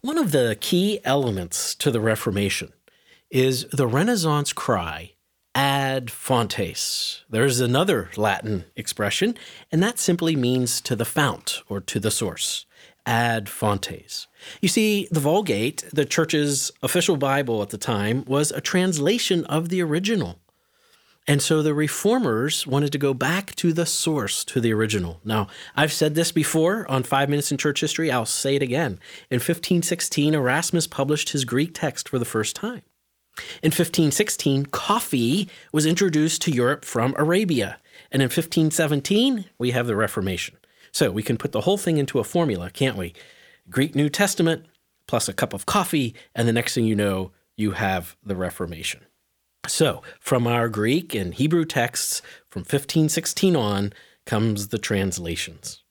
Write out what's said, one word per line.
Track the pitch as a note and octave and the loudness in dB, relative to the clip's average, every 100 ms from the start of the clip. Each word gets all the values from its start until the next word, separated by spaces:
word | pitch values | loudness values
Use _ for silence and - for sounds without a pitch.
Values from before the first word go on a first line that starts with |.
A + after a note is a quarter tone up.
One | B3+ D#4+ | -2 0
of | A#3 | 2
the | C#3+ A#2+ G#2 | 4 2 0
key | - F3+ G3+ G3+ - | 0 2 2 0 0
elements | C#3 B2+ F#2+ F2 - - - | 0 2 -2 -4 -6 -6 0
to | D3 | 0
the | A#2 | 2
Reformation | A2 A2 - G2+ G2+ - F2 _ _ _ _ - _ | 2 0 0 0 0 -2 -8 _ _ _ _ -20 _
is | B2+ C3 B2+ - | 2 2 0 -4
the | C3+ B2+ | 0 2
Renaissance | B2+ G#3 A#3 D#3+ D3 C#3+ | 2 2 2 2 0 0
cry, | - - G#2 E2 D2+ F2+ _ _ _ _ B2+ | -4 0 0 -2 -8 -14 _ _ _ _ 0
ad | C#3 C#3 C3+ C3+ A#2+ | 2 2 0 -2 -6
fontes. | - - B2 G#2+ - F2 - - - - - _ | -12 0 2 2 -2 -4 -4 -4 -4 -6 -8 _
There's | A2+ C3+ A#2+ | 2 2 4
another | B2 C3 F#3+ C3+ F2+ - | 2 4 4 0 -2 0
Latin | G#2+ F#2+ A2 G2+ E2+ - | 0 0 -2 -6 -6 -10
expression, | A2 - - - G#3+ A#3 - - - | -10 -2 -2 0 -2 -2 -14 -20 -2
and | D#3+ | 0
that | G3+ B3 | 2 0
simply | - E3+ E3 D3+ | 0 2 2 2
means | B2 B2+ B2 - | 2 2 0 -2
to | - G#2+ | -4 -2
the | A#2 | -2
fount | - C#3+ - - - - | 0 0 -2 -8 -10 -6
or | - | -8
to | - G#3 | -4 -2
the | G#3 | -2
source. | - F#2+ - - - - - - _ - | 0 -4 -4 -6 -6 -10 -20 -20 _ -2
Ad | A#2 A#2+ A2+ G2+ | 0 2 -2 -6
fontes. | - G#2+ G2 - - - - - _ - - | -2 0 0 -4 -10 -12 -14 -14 _ -20 -2
You | F#3+ | 0
see, | - G#3+ G#3 - | 2 2 2 0
the | D#3+ | 0
Vulgate, | C#3 F#3 F#3 G#2 A#2+ - - | 4 2 2 0 0 -4 -4
the | D3 C#3+ | -2 0
church's | - D#3 D#3 D3 C#3 - _ | 0 2 2 2 0 -4 _
official | - F3 F3 D3+ | 0 2 2 2
Bible | C#3 C#3 B2+ A2+ | 2 0 0 -2
at | G2+ | -2
the | G#2 | -4
time, | - G#2+ G#2 B2+ C3+ | -2 0 0 0 0
was | C#3 D3 | 0 0
a | C3+ | -2
translation | - F3+ F#3 D#3+ D3 A#3 - F3 - | -2 0 2 2 2 2 2 0 2
of | D#3 E3+ | -2 0
the | F#3 | -2
original. | E3 D#3 G3+ A3 G2 F2 _ _ _ _ _ _ _ _ - | 0 0 0 0 -2 -8 _ _ _ _ _ _ _ _ 0
And | C#3+ | 2
so | - D#3 | 4 2
the | D3+ D3 | 2 2
reformers | D3+ - G3+ B3+ F#3 A2 C#3+ - - | 0 0 2 2 2 2 0 -2 0
wanted | C3+ C#3+ | 2 2
to | C#3+ | 0
go | C#3 | 0
back | B2+ B2+ F3+ F#3+ - | 0 0 0 -4 -2
to | F3 | 0
the | D#3+ E3 | 2 0
source, | - - D3 G2+ - - | 0 0 0 -2 -4 -2
to | C3 | 0
the | A2+ | 2
original. | A2 A2 G#2+ E2+ E2 | 2 2 0 -2 -6
Now, | G#2+ G#2+ G2 - - - | -2 0 0 -6 -6 0
I've | D3+ | 0
said | - D3+ D3+ | 2 2 2
this | E3 | 2
before | D#3+ D3+ D#3+ E3 A3 F#3+ | 2 2 2 2 0 0
on | C3+ | -2
Five | B2 C3+ C#3+ | 2 2 2
Minutes | D3 C#3+ | 0 0
in | C#3 | 0
Church | D3+ C#3 | 0 0
History. | D3+ - D#3+ | -2 -2 0
I'll | B2+ A2+ | 0 -2
say | - C#3 C#3 | -2 0 0
it | |
again. | C3+ C3 D3 F#2 - - - | 0 0 -2 -4 -12 -20 -4
In | B2+ | -2
fifteen | - E3+ - F3 | 0 -2 2 2
sixteen, | E3 F3 - - D3 | 2 -2 -2 2 2
Erasmus | D#3 B2 C#3+ E3+ E3+ D#3+ | 2 2 2 2 0 0
published | - C#3 D3+ - | -2 0 0 -2
his | D3 B2 | -4 0
Greek | A#2+ E3 - | 0 -2 -2
text | D3+ - - | -6 -4 -6
for | C3 | -4
the | A#2 | -2
first | A2+ G#2+ - | -2 -2 -4
time. | G#3+ A#3+ _ _ _ _ _ - - - | -8 -10 _ _ _ _ _ -16 -14 -2
In | D#3+ | 0
fifteen | - E3+ - D3+ | 2 0 2 2
sixteen, | - G#3 - D3 C3+ C#3 | 2 0 0 2 2 0
coffee | - - A3 - C3 A#2 F3+ F#3+ - - | -4 0 0 0 0 2 0 -2 -10 -4
was | D3+ D#3 | 0 2
introduced | E3+ G3 D3+ D#3 - | 2 2 2 2 0
to | - | 0
Europe | B2+ A#2+ C#3+ | 2 2 0
from | - A#2+ B2 C#3 | -4 0 0 2
Arabia. | D3+ F3+ G#3 C3+ F#2+ - _ - - | 2 2 2 0 0 -6 _ -20 -4
And | C3+ | 0
in | C3 | 2
fifteen | - D#3+ - D#3 | 0 0 2 2
seventeen, | D3+ D#3 D3 C#3 G#3 C4 A#3+ F#3 _ | 2 0 0 2 2 2 0 -6 _
we | B2 | -2
have | A#2+ A#2+ | 0 0
the | G#2 | 0
Reformation. | G#2 - F#2+ F2 - _ _ _ - | 0 -2 -2 -4 -8 _ _ _ -10
So | - B2+ | 0 0
we | G2 | 0
can | G#2+ A2+ | -2 -2
put | - | -2
the | G#2+ | -2
whole | - G#2 | 0 0
thing | - D#3 | 0 0
into | C#3 C3 | 0 -2
a | |
formula, | G#2+ F3 D#3+ F#2 F2 | 0 0 0 -2 -6
can't | - C3+ G2+ | -2 -2 -2
we? | F2 - - - - _ - | -8 -12 -20 -20 -20 _ -6
Greek | A2 D3 C3+ | -2 0 2
New | D3 | 0
Testament | - F3 - E3 D#3+ - _ _ _ - | 2 0 2 0 0 -6 _ _ _ -4
plus | A#2 - | -2 -2
a | |
cup | F#2+ A#2+ | -2 -4
of | G2+ - | -4 0
coffee, | G#3 F3+ D#3 A#2+ - - | 0 2 0 -2 -6 -12
and | - A#2 | 0 2
the | |
next | A2+ - | 2 0
thing | - A2+ | 0 2
you | G#2 | 2
know, | G2+ F#2+ F#2 _ _ - | 0 0 -6 _ _ -2
you | G#2+ | -2
have | F2+ G2+ F#2 F2 - | 0 -2 -2 -6 -16
the | G#2 F#2 | -8 -4
Reformation. | F2+ - F2 D#2+ - - _ _ _ _ _ _ - | -4 -4 -8 -6 -8 -10 _ _ _ _ _ _ -6
So, | - D#3 - - - | 0 0 0 -12 -14
from | - C3 A#2+ | -2 2 2
our | A#2+ A#2 | 2 0
Greek | G#2 A2 D#3 F3 | 0 2 0 -2
and | A2+ F2+ | -6 -6
Hebrew | E2+ D3 E3+ D#3+ | -2 2 2 0
texts | C3+ A#2 - - - - - _ | -2 -2 -4 -6 -6 -10 -20 _
from | - | -12
fifteen | - C#3 - E3 D#3 | -2 -2 0 2 2
sixteen | E3 - - F#3+ D#3+ | 0 -4 2 2 4
on | G#2 G2+ G2+ - - _ - | 2 0 -2 -6 -20 _ -2
comes | A2 A2+ G#2 G2+ | 0 2 0 -4
the | A2 | -6
translations. | - G2+ G2 F2+ E2+ E2 - D#2+ - - _ | -2 0 0 -4 -6 -6 -8 -12 -16 -16 _